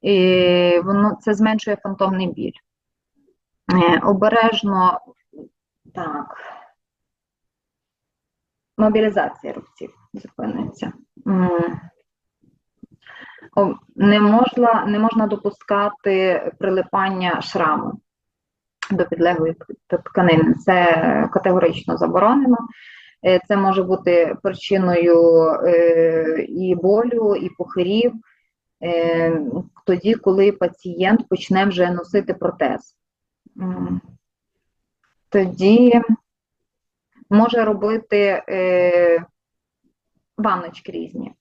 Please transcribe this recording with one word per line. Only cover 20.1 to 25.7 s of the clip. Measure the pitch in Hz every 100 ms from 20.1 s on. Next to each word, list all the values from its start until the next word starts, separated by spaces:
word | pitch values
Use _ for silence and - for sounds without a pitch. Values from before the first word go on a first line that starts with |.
| - 180 160 160
Це | 165 - 185 175 165 165 73 165
категорично | 190 190 185 170 170 - 165
заборонено. | 170 175 208 277 262 233 233 - - - - _ 180
Е, | 180 -
це | 202
може | 190 190
бути | 180 185 - 175 165 -
причиною, | 196 185 - 196 185 175 170 170 170 165 160 151
е, | 170